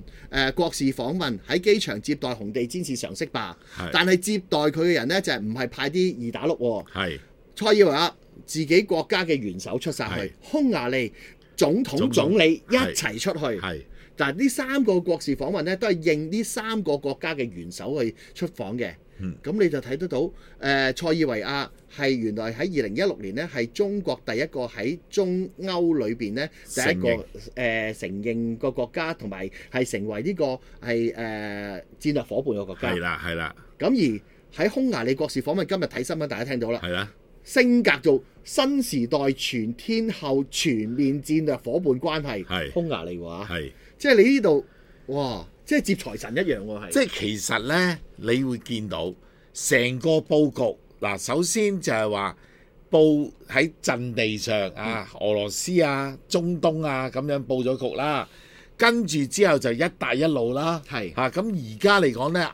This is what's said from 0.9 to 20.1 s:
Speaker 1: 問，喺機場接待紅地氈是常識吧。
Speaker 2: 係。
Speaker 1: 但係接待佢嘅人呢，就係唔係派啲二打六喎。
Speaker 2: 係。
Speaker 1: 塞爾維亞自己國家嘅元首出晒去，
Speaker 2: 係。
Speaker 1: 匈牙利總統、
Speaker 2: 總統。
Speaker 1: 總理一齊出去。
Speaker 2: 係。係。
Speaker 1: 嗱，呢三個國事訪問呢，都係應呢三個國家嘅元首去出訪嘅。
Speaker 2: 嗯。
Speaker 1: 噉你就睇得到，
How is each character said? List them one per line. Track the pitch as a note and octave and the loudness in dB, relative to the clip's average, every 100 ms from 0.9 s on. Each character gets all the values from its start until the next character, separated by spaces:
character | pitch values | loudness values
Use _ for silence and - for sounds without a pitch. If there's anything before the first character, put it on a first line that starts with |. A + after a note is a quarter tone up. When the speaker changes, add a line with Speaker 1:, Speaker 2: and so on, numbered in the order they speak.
| C3 B2 F#3 | 0 -2 -2
Speaker 1:
問， | D3 G2+ - | -2 -4 -2
喺 | D#3+ | 0
機 | G3+ G#3 | 4 2
場 | - G#2 | 2 -4
接 | C3 | -4
待 | D3 C3+ | -2 -4
紅 | A2+ G#2 | -6 -6
地 | B2 A#2+ | -4 -4
氈 | F3+ D#3 | -4 -6
是 | B2 | -6
常 | E2 | -6
識 | G2 D#3 | -6 -6
吧。 | A#2+ G2 E2+ - - | -6 -6 -10 -16 -10
Speaker 2:
係。 | F2 | -2
Speaker 1:
但 | D#3+ F3+ | 2 6
係 | F#3 | 4
接 | F#3+ G#3+ - | 4 -2 0
待 | D3+ | 2
佢 | D3+ D#3 | 2 2
嘅 | F3 | 2
人 | E3 A#2 | 2 2
呢， | F#3+ | 0
就 | F#3 | 0
係 | B2 | -2
唔 | G#2+ | -4
係 | A#2 B2 | -4 -6
派 | - C#3+ | -4 -2
啲 | F3 F#3 A#2+ A#2 | 0 0 0 -6
二 | |
打 | A2 C#3+ | -4 -2
六 | D#3 | 0
喎。 | A#2+ G#2 E2+ | 0 -2 -6
Speaker 2:
係。 | F#2 F#2 C#2+ - - - - | -4 -4 -4 -12 -20 -20 -2
Speaker 1:
塞 | G#3+ | 4
爾 | |
維 | G#3+ | 8
亞 | F#3 C#3+ E3 - - - - | 8 6 2 -2 -16 -20 -8
自 | D#3 | -4
己 | D3 E3+ | 4 4
國 | G#3 E3 - | 4 0 2
家 | F#3+ E3+ | 0 2
嘅 | C#3+ | 0
元 | G#2 F2+ | 0 -6
首 | A2 B2 | -6 -4
出 | E3+ | -4
晒 | C#3+ A2 G2+ | -4 -4 -4
去， | |
Speaker 2:
係。 | G2 - - | -4 -8 -4
Speaker 1:
匈 | D4+ C4+ | 2 2
牙 | F3 B2 | 2 0
利 | C3 A2+ - - - - | 0 -2 -6 -20 -20 -16
總 | - C#3+ F#3+ | 0 4 4
統、 | C4+ C3+ | 2 2
Speaker 2:
總 | B2+ | 2
統。 | |
Speaker 1:
總 | A#2 C#3+ G#3+ | 4 4 6
理 | D#3+ E3 - | 6 4 2
一 | B3+ B3+ | 2 2
齊 | C#3+ C#3+ G#2+ | 0 -2 -2
出 | F#3+ | -4
去。 | D#3+ | -2
Speaker 2:
係。 | C#3+ G2+ | -2 -2
係。 | F#2 D#2 - - - - | -4 -6 -10 -20 -20 -2
Speaker 1:
嗱， | C#3 | -2
呢 | D#3+ C4+ | 2 2
三 | - C4 C#4 | 2 -2 2
個 | G#3+ F#3 | 4 2
國 | F3+ D#3+ | 2 -2
事 | - C3+ | 0 -2
訪 | C#3+ | -2
問 | F#3+ | -2
呢， | D#3 F#3+ | -2 0
都 | A3 | 0
係 | F3+ D#3+ | 2 2
應 | D3+ D#3+ | 2 0
呢 | G#3 | -2
三 | A3 B3 A3 A3+ | -2 -4 -4 -2
個 | E3 C#3+ | -2 -2
國 | C#3 - | -4 -4
家 | D#3+ | -4
嘅 | D3+ A#2+ | -4 -6
元 | F2 E2+ | -6 -12
首 | - G2+ D3 | -10 -6 -2
去 | A2+ - - | -2 -4 -16
出 | - F3 | -8 -8
訪 | - G2 A#2+ | -6 -8 -6
嘅。 | G#2 D#2+ - - | -6 -8 -20 -10
Speaker 2:
嗯。 | F#2 - | -8 -8
Speaker 1:
噉 | - G#3 | -4 2
你 | F3+ | 2
就 | C#3+ | 0
睇 | B2 C#3+ | -4 -6
得 | |
到， | F3 | -4